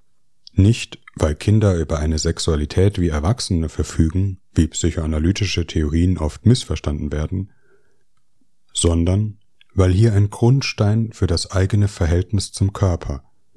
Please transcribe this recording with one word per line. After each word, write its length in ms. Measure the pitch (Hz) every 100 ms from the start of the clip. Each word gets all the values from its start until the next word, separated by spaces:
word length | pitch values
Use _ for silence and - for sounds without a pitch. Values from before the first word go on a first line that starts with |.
| _ _ _ _ -
Nicht, 460 | - 98 117 - - - -
weil 200 | 80 76
Kinder 400 | - 107 104 87
über 220 | 76 73
eine 200 | 78 78
Sexualität 800 | 82 - - 76 76 - 101 95
wie 80 | 85
Erwachsene 600 | 76 78 123 - 85 80
verfügen, 720 | - - - 78 92 98 95 _
wie 140 | - 80
psychoanalytische 1000 | - - - 82 78 82 95 90 - 80
Theorien 520 | 87 76 82 87 85
oft 280 | 76 - 107
missverstanden 680 | 123 - 78 - 73 73
werden, 400 | 76 78 92 95 _ - - _ _ _ _ _ _ _ _ _
sondern 680 | - 87 82 85 98 110 - _ _ _
weil 200 | - 92
hier 200 | 92 113
ein 160 | 101 101
Grundstein 840 | - 120 135 - - 104 110 110
für 140 | - 95
das 240 | 85 -
eigene 360 | 92 95 104 101
Verhältnis 640 | - 82 90 - 101 -
zum 220 | - 98
Körper 500 | - 95 85 - 67 _ _ _